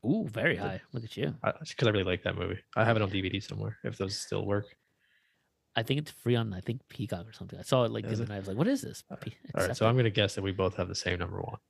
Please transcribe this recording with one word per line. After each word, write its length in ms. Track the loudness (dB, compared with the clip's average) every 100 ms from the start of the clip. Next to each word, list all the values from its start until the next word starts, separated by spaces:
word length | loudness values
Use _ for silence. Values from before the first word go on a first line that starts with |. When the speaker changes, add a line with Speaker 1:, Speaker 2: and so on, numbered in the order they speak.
Speaker 1:
Ooh, 240 | 2 2 0
very 280 | 0 2 2
Speaker 2:
The 60 |
Speaker 1:
high. 200 | -2 -6 -8
Look 100 | -10
at 120 | -10 -4
you. 180 | -4 0
Speaker 2:
I, 100 | -2
'cause 360 | -2 -10 2 4
I 20 |
really 140 | 4
like 200 | 2 0
that 120 | -2 -2
movie. 240 | -4 -4 _ 2
I 80 |
have 120 | 4 4
it 60 |
on 60 | 2
Speaker 1:
Yeah. 60 |
Speaker 2:
D 60 | 0
V 60 | 0
D 100 | -2
somewhere, 380 | -4 -6 -6 -6
if 120 | -8 -4
those 180 | -4 -4
still 260 | -4 -4
work. 320 | 0 0 -2 -16 _ _ _ _ _ _ _ _ _
Speaker 1:
I 80 | -4
think 160 | 0 0
it's 100 | -2
free 260 | -4 2 2
on, 160 | 2
I 80 | -4
think, 260 | -4 -6 _
Peacock 380 | -8 -6 -6 -8
or 60 |
something. 260 | -14 -14 -12
I 40 |
saw 220 | 2 4
it, 60 | 4
like, 140 | 0
the 60 | -2
Speaker 2:
Is 100 | -2
Speaker 1:
other 40 |
Speaker 2:
it? 40 | -2
Speaker 1:
night. 80 | -4
I 20 |
was 80 | -4
like, 80 | 0
"What 100 | 2
is 140 | 2
this?" 200 | -4 -12 -14
Speaker 2:
All 60 | -12
right. 80 |
Speaker 1:
Pe-, 60 | -12
Speaker 2:
All 60 | -12 -6
right, 60 | 0
Speaker 1:
Accept 160 | 2 4
Speaker 2:
so 80 | 4
I'm 60 | 6
Speaker 1:
it. 20 |
Speaker 2:
gonna 100 | 4
guess 240 | 4 2
that 80 | 2
we 100 | -2
both 220 | 2 2 2
have 120 | -4
the 60 |
same 240 | -2 -2 -2
number 220 | -2 -4
one. 180 | -6 -8 _